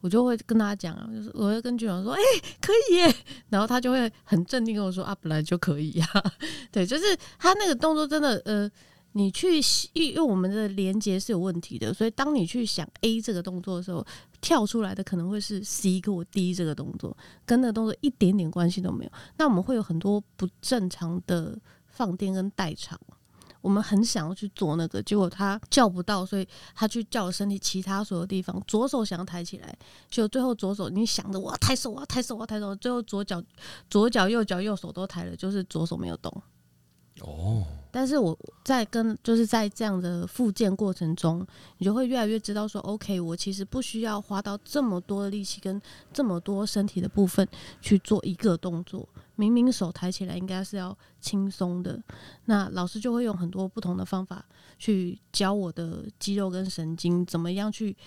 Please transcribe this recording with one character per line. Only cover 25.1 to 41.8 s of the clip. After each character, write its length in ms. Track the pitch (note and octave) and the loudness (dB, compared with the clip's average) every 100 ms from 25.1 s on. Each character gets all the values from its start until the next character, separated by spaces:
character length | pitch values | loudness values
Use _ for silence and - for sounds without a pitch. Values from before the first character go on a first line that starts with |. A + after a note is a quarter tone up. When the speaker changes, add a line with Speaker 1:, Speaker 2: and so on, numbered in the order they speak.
| G#3 | 2
Speaker 1:
果 120 | F3+ | 2
他 320 | - G3 G3+ - | 0 -2 -2 2
叫 200 | - A3+ | 6 6
不 120 | F3+ | 4
到， 240 | F3+ G3+ | -2 -2
所 140 | F#3 G3+ | -2 -4
以 80 | F#3 - - - | -6 -10 -20 -2
他 100 | G#3+ | -2
去 160 | A#3+ | -2
叫 240 | G#3+ A#3+ F#3 | -4 -2 -2
身 220 | F#3 G3+ | -2 -2
体 80 | G3 | -2
其 240 | - F#3+ | -2 -4
他 220 | F#3 G3 | -2 -4
所 140 | G#3 F3 | -2 -4
有 80 | F3+ | -2
地 140 | F#3+ | -4
方， 220 | F3+ F#3 G3+ | -4 -6 -2
左 180 | G#3+ C4 | 0 2
手 180 | C4+ | 0
想 140 | A3 E3+ | -2 -4
要 60 | |
抬 180 | F#3+ F3 | -6 -8
起 140 | F3 F#3+ | -10 -12
来， 180 | F3 - - - _ | -16 -20 -20 -20 _
结 140 | - | -2
果 60 | G#3+ | 0
最 120 | C4 | 2
后 140 | B3+ | 0
左 180 | A#3 F#3+ | 0 -2
手 160 | G3+ F#3 | -2 -2
你 160 | F#3 | 0
想 280 | A3+ - G3+ | 0 0 -2
着 80 | F#3+ | -6
“我 100 | F#3 | -6
要 60 | - | 0
抬 180 | - | 2
手， 160 | C4 C4 | 2 -2
我 80 | A#3 | -8
要 80 | C#4+ | -4
抬 160 | B3+ | -4
手， 140 | A#3+ A3+ | -4 -6
我 60 | |
要 40 | A3+ | -6
抬 140 | G#3+ | -6
手”， 120 | G3+ G3 | -6 -4
最 160 | B3 | -2
后 100 | B3 | -2
左 220 | A3 G3 | -2 -6
脚、 180 | G3+ F3 - _ - - - | -4 -6 -8 _ -20 -20 2
左 180 | G#3 A3+ | 4 6
脚、 200 | A3+ F#3+ | 6 4
右 160 | A#3 | 4
脚、 160 | G#3+ F3+ | 0 0
右 160 | G#3 G3+ | -2 -4
手 160 | E3+ | -6
都 120 | - | -8
抬 200 | F#3+ F3 | -8 -6
了， 100 | F3 | -8
就 160 | E3+ F#3+ | -6 -2
是 140 | G3+ | -2
左 200 | F#3 D#3+ | -2 -2
手 120 | E3 - | -2 -2
没 100 | F2 | -4
有 100 | E2 | -6
动。 140 | - - - _ _ _ _ _ _ - | -8 -10 -18 _ _ _ _ _ _ -18
Speaker 2:
哦。 440 | - D2 F2+ A2+ D#2+ C#2+ - | -12 -4 0 0 -2 -8 -10
Speaker 1:
但 160 | A#3+ C4 | -4 0
是 120 | D4 | 2
我 200 | F#3+ D#3+ - - | 2 -2 -10 -18
在 220 | - C4 | 0 0
跟， 320 | A3 A#3 A3+ G#3+ | 2 0 0 -2
就 100 | - | 2
是 120 | A3+ A3+ | 4 4
在 200 | A3+ G#3 | 2 0
这 120 | - | -2
样 180 | A3 F#3 | -2 0
的 260 | F3+ F3 F3 | -2 -4 -6
复 260 | - A#3+ | 0 0
健 220 | F#3+ G#3 F#3+ | 2 2 2
过 160 | G#3 | 0
程 240 | F#3 E3 E3 | 0 -2 2
中， 280 | E3 E3+ F#3 - - | 2 0 -4 -14 -20
你 80 | _ | _